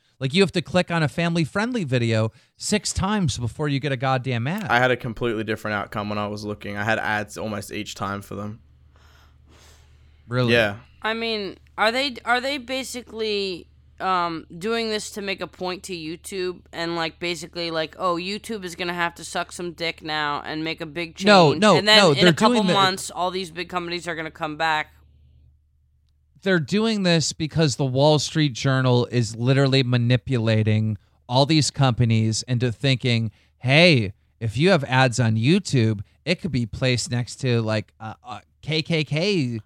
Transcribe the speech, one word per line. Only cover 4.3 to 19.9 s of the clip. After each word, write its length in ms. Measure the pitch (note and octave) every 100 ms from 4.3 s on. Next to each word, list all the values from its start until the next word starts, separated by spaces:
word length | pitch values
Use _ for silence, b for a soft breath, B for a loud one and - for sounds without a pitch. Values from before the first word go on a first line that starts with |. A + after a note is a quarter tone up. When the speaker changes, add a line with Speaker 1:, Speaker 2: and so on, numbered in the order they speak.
| A#2+ B2
Speaker 1:
ad. 160 | G3 E3
Speaker 2:
I 120 | A#2+
had 100 | B2+
a 60 | B2
completely 460 | B2 A2 A#2+ A2
different 320 | G#2+ G#2+ G#2+ G#2
outcome 320 | - A2 G#2
when 100 | G#2
I 100 | G#2
was 180 | G#2 G#2
looking. 320 | G#2 G2+ G2+
I 60 |
had 160 | G#2 A2
ads 380 | F#2+ G#2+ G#2 -
almost 320 | G#2+ G#2 -
each 240 | G2+ G2+ -
time 260 | G2 G2+
for 140 | G2+ G2
them. 260 | G#2 A2 _ _ _ b b b b b _ b b b b b b b -
Speaker 1:
Really? 260 | B2 B2
Speaker 2:
Yeah. 240 | A#2+ G#2+ G#2 - _
Speaker 3:
I 120 | G#3+
mean, 440 | A3+ A3+ A3 F#3+ - _ -
are 140 | G#3+
they, 240 | A#3+ C#4+ A3
are 160 | A3 B3
they 180 | C4 C#4+
basically, 1080 | A#3+ B3+ A3 B3 A3 A3 A3 G#3 G3 F3 - _ _ _
um, 460 | F#3 F#3 E3+ D#3+ - E3+
doing 320 | G3+ A#3 A3+
this 220 | G#3+ -
to 100 | -
make 200 | G3+ G3
a 60 | F3
point 360 | - F#3 F3+
to 100 | -
YouTube 680 | F3 D#3 E3+ - G3 F3+ F3+ _
and, 240 | - E3 E3+
like, 240 | D#3+ -
basically, 500 | F3 E3+ D#3+ - E3+
like, 260 | D#3+ D#3+ -
"Oh, 160 | F#3 F3
YouTube 480 | F3+ G#3 - A3
is 120 | F3+ E3+
gonna 180 | F3+
have 220 | F3 E3+ -
to 80 | -
suck 260 | F#3 E3+
some 220 | - F3
dick 280 | E3 E3